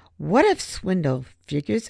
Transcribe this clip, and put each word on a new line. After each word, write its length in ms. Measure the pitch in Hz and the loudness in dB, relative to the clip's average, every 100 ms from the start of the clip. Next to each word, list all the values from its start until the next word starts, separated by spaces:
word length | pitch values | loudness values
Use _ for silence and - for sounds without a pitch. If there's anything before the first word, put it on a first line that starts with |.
| _ _ | _ _
"What 280 | 151 214 415 | 0 4 4
if 140 | 370 | 2
Swindle 640 | - - - 185 147 131 131 _ - | -4 -8 -2 0 0 -2 -6 _ -6
figures 420 | 147 147 214 - | -6 -2 -4 -2